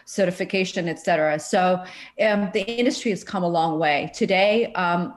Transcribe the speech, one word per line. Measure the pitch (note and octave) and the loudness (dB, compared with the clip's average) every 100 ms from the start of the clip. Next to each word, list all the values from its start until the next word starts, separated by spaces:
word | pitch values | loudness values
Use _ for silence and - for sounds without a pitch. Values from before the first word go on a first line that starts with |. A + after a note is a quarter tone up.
certification, | - - F3+ F3+ F#3 F#3+ F#3 G3 E3+ | -8 -2 0 0 -2 -2 -2 -2 -4
et | D#3+ | -4
cetera. | - E3 D#3 D3+ | 0 2 2 0
So, | - G3 F#3 F3+ F3+ - - - | 0 2 2 2 -4 -16 -14 0
um, | G#3+ G#3 G3 | 2 2 0
the | G#3 F#3+ | -2 -2
industry | A#3 A#3+ - A#3 | 0 0 0 -2
has | F#3 | -4
come | - G3 | -4 -2
a | F3 | 0
long | E3+ E3 D#3 | 2 2 2
way. | D#3 C#3+ D#3 | 2 2 -2
Today, | - - F#3 G#3 G#3+ - | -2 0 4 4 2 0
um, | - F3 F3 F3 | 0 0 0 -2